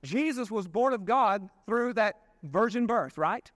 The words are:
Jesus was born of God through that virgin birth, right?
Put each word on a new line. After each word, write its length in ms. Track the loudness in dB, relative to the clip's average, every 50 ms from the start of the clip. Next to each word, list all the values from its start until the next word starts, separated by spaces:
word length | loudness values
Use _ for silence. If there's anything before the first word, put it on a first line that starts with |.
| -10
Jesus 480 | -2 -2 0 0 0 -2 -4 -6 -4
was 160 | -4 -6 -6
born 240 | -4 -2 0 2 2
of 140 | 0 0 -2
God 420 | 0 2 4 4 2 2 0 -4 -8 _ _ _
through 280 | -2 0 0 0 0 0
that 260 | 0 0 0 0 -6 _ _ _ _ -16
virgin 420 | -2 0 2 2 2 2 0 0
birth, 320 | 2 2 0 0 -2 -2
right? 320 | -2 0 0 0 -2 _ -14 _